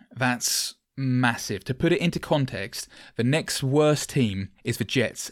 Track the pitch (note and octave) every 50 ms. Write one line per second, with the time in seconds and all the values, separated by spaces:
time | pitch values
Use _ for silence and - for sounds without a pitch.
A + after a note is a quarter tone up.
0 | - _ - A#2+ C3 B2 B2 A#2+ - - - - - - - - _ _ _ -
1 | C3+ C3 B2+ B2+ B2+ A#2+ A#2 - - - G#2+ F#2+ - - C3 - - E3 F3 -
2 | - E3+ - F3+ - - E3 D3 C3+ - - F#2+ G2 - - - - - - -
3 | - - - - A#2 B2 C#3+ E3 - - - - C#3+ C3 C3+ D3+ D3+ D3+ D3+ C#3+
4 | - - - D3 B2 G#2+ F#2+ F#2+ G2 - - _ _ A2 A#2 - A2+ - - C3
5 | A2 G2 - - - -